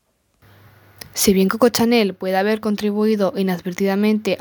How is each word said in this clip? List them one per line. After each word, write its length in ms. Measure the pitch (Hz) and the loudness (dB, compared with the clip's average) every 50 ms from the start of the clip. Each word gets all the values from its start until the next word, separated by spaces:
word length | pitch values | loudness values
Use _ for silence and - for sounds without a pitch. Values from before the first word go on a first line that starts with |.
| _ _ _ _ _ _ _ _ - - - - - - - _ _ - _ - - - - | _ _ _ _ _ _ _ _ -20 -20 -20 -20 -20 -20 -20 _ _ -20 _ -20 -18 -12 -6
Si 180 | - - - | 0 2 2
bien 160 | 190 190 190 | 4 4 2
Coco 220 | 190 - 226 254 240 | 0 2 2 2 2
Chanel 460 | - - 233 226 240 233 208 190 180 | 2 2 2 2 2 2 2 0 -4
puede 200 | - 190 190 190 | -6 -6 -2 0
haber 240 | 190 196 208 220 214 | 0 0 0 0 -2
contribuido 720 | 214 214 208 196 208 208 202 208 214 220 220 208 196 180 - | -2 -4 -4 -2 -2 -2 -2 0 0 0 2 2 0 0 0
inadvertidamente 1000 | 190 190 190 185 175 - 185 180 - 196 196 196 202 208 214 214 214 214 196 175 - | 0 -2 -2 -2 -4 -6 -8 -4 -2 -2 0 0 2 2 2 2 0 0 -2 -2 0